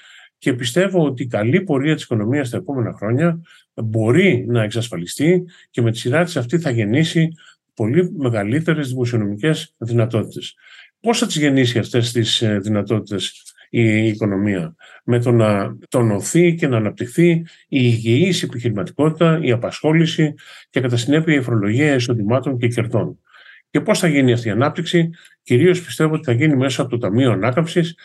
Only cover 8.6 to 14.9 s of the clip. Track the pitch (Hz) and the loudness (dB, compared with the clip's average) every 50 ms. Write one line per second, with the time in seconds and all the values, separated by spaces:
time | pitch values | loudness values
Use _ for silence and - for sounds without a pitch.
8.6 | 160 170 160 156 147 127 127 131 123 117 117 120 104 101 104 104 - 156 156 151 | 0 0 -2 -2 -2 -6 -4 -4 -4 -2 0 -2 -2 -2 -4 -2 -2 -2 -2 -2
9.6 | - - _ _ - 117 117 117 113 110 117 110 95 85 - 71 - - - _ | -4 -12 _ _ -8 -2 0 0 0 0 0 -2 -4 -4 -8 -12 -14 -14 -18 _
10.6 | _ - - - - - _ _ _ 220 240 240 247 196 175 160 147 143 135 135 | _ -20 -20 -20 -20 -20 _ _ _ -2 0 0 0 -2 -2 0 0 2 2 2
11.6 | 131 120 - 117 101 - - 123 117 120 - 120 113 110 - - 117 107 104 104 | 2 2 0 -2 -2 0 -2 -2 -2 0 0 -2 0 0 0 0 0 0 0 0
12.6 | 98 107 107 104 98 104 117 107 98 - 104 95 90 - - - - - - _ | -2 0 -2 -2 0 0 -2 -2 -2 -4 -6 -6 -6 -8 -12 -14 -20 -20 -20 _
13.6 | - _ - 117 117 110 107 110 110 113 107 107 110 104 98 95 101 104 101 92 | -20 _ 0 2 2 2 2 2 2 0 0 0 -2 -2 0 0 0 0 -2 -2
14.6 | 82 80 - _ - - | -4 -6 -10 _ -20 -20